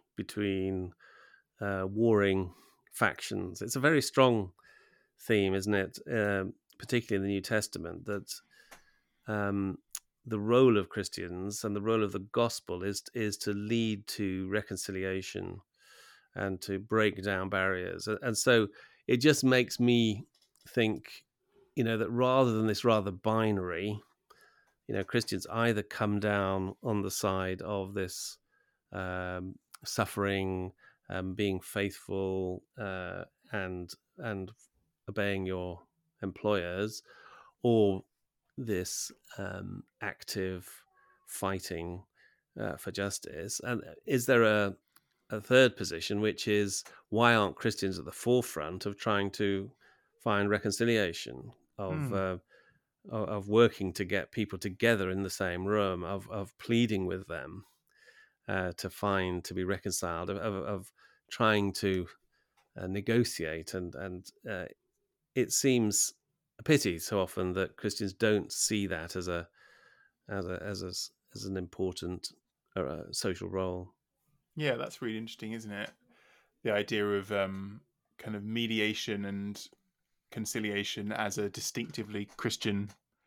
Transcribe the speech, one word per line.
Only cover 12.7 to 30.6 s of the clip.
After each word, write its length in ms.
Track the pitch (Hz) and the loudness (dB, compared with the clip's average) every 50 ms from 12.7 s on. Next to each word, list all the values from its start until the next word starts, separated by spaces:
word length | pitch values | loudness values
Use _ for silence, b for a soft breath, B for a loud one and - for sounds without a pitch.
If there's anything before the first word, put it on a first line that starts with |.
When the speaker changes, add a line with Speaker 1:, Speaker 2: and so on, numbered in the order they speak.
| 90 87 92 | -6 -4 -4
Speaker 1:
is, 200 | 101 101 - - - - | -4 -4 -4 -8 -8 -4
is 240 | 120 110 107 98 - | -2 -2 -2 -2 -2
to 160 | - 107 104 | -2 -2 -2
lead 520 | 101 104 107 117 117 113 110 107 101 104 - | -2 -2 0 2 2 2 2 0 -2 -6 -8
to 380 | - - 104 95 92 95 95 95 | -6 -4 -2 -2 -2 -2 -2 -2
reconciliation 1080 | 98 107 101 - 101 92 - - 95 92 95 95 95 95 92 - - 98 92 90 90 95 - _ B B B B B B B B B B B B - | -2 -2 -2 -4 -6 -6 -6 -6 -6 -4 -4 -2 -2 -4 -4 -6 -8 -8 -8 -8 -8 -12 -14 _ B B B B B B B B B B B B -8
and 260 | 95 101 98 95 90 | -4 -4 -2 -4 -4
to 180 | - - 98 95 | -4 -4 -6 -6
break 440 | 101 110 110 110 107 107 - 95 92 | -4 0 2 2 4 2 2 0 -2
down 260 | 104 98 92 95 95 | -2 -2 -2 -2 -2
barriers. 580 | 101 95 95 95 95 92 90 90 87 87 90 | 0 0 0 0 0 -2 -4 -6 -8 -6 -6
A-, 120 | 107 107 - | -6 -4 -4
and 160 | - 127 110 | -2 -2 -2
so 320 | - - 135 123 113 110 98 B B B B B B B | 2 4 6 6 6 6 4 B B B B B B B
it 160 | - 127 123 123 | 0 2 6 8
just 200 | 156 143 - - | 6 6 8 6
makes 380 | 131 127 127 123 95 - - | 6 6 6 4 2 2 4
me 460 | 123 120 123 117 113 110 104 104 - - _ _ _ _ _ _ - - | 6 6 8 8 6 4 2 0 -4 -12 _ _ _ _ _ _ -20 -4
think, 560 | - 127 113 110 107 - - - - - - _ _ _ _ _ _ _ _ _ _ | 0 2 2 2 2 -2 -6 -12 -18 -20 -20 _ _ _ _ _ _ _ _ _ _
you 60 | - 120 | 0 2
know, 140 | 113 113 | 2 2
that 140 | 110 110 - | 2 0 0
rather 420 | 117 120 127 127 127 135 135 123 110 | 2 2 4 4 6 6 6 6 4
than 140 | 110 110 | 4 4
this 180 | 110 104 - - | 2 2 4 4
rather 260 | 120 110 107 98 101 | 4 4 4 4 0
binary, 880 | 92 92 - 110 110 113 110 110 104 98 92 90 85 82 95 104 107 107 - _ _ _ _ b b b b b b b b b b b _ | -4 -2 0 2 2 4 4 4 2 2 0 -2 -4 -4 -4 -4 -4 -6 -10 _ _ _ _ b b b b b b b b b b b _
you 80 | - 110 | -4 -2
know, 80 | 101 95 | -2 -2
Christians 440 | - - 120 113 - - 92 - - | 0 0 -2 0 0 -4 -6 -6 -4
either 320 | - 113 117 117 113 104 98 | -2 0 2 2 2 2 -2
come 380 | - - - - 104 104 104 | -4 -4 -2 0 0 2 2
down 540 | 101 104 104 101 98 95 95 95 95 95 98 - - | 2 2 2 2 2 2 2 0 -2 -2 -4 -6 -2
on 180 | 127 110 104 | 0 0 0
the 100 | 98 95 | 0 -2
side 520 | - - - 101 95 95 95 92 95 90 - | -2 -2 0 0 2 0 0 -2 -4 -4 -4
of 320 | 90 104 98 95 95 101 | -4 -4 -4 -4 -4 -4
this, 420 | 101 95 90 - - - - - - _ _ _ _ _ _ _ _ _ _ 95 | -4 -4 -4 -6 -8 -10 -10 -12 -14 _ _ _ _ _ _ _ _ _ _ -8
um, 640 | 95 92 92 92 92 90 90 92 90 90 92 - - _ _ - - - | -6 -6 -4 -4 -4 -4 -4 -6 -6 -6 -8 -10 -14 _ _ -20 -16 -12
suffering, 920 | - - - 104 - - 101 101 98 98 98 95 95 95 90 | -6 -4 -2 -2 -2 -2 -2 0 0 0 0 0 0 -2 -2